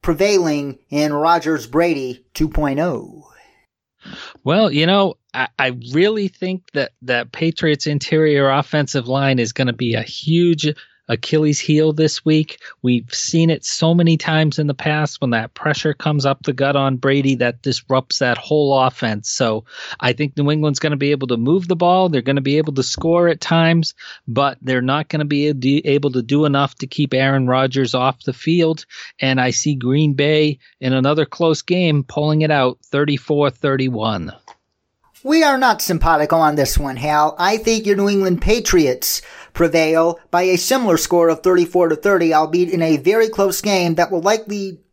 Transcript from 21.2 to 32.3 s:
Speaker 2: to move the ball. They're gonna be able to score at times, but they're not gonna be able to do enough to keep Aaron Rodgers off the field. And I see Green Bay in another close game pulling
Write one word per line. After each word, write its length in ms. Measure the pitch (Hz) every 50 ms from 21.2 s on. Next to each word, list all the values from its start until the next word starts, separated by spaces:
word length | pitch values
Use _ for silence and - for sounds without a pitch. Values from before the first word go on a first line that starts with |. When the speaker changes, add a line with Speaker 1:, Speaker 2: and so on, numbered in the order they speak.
| 135 123
Speaker 2:
to 60 | 123
move 320 | 113 117 131 165 196 175
the 80 | 170 185
ball. 340 | 165 180 175 180 185 185 180
They're 120 | 156 131
gonna 200 | 117 135 139 139
be 180 | 131 139 143 156
able 140 | 156 151 139
to 100 | 135 127
score 440 | - - - - 165 170 175 175
at 140 | 170 160 160
times, 540 | - - 170 165 165 165 170 165 160 - - _ - - - - _
but 320 | - 113 131 139 139 127 _
they're 220 | - 131 131 127 123
not 260 | 131 139 151 151 _
gonna 160 | - 156 147
be 220 | 147 147 143 147 151 147 135 123 135 139 151 -
able 280 | 151 139 143 143 143
to 100 | 127 127
do 240 | 117 117 139 147 151
enough 300 | 147 139 139 143 135 -
to 100 | _ 135
keep 300 | 131 - - 147 135 131
Aaron 320 | 131 135 135 139 135 127
Rodgers 480 | 123 127 131 135 131 127 135 131 117 -
off 280 | 127 127 135 127 _ -
the 60 | -
field. 540 | 127 - - 160 165 175 165 160 160 156 - _ - - - - _ -
And 220 | 139 131 131 131
I 80 | 127 127
see 240 | 117 - - 151 147
Green 400 | 131 120 123 135 147 156 147 139
Bay 460 | 131 143 151 156 151 151 151 139 _ _ - _ _
in 140 | 131 127 131
another 320 | 131 131 139 151 156 151
close 380 | - - - 170 165 156 - -
game 400 | - 180 180 180 165 151 143 131
pulling 400 | - - 151 147 151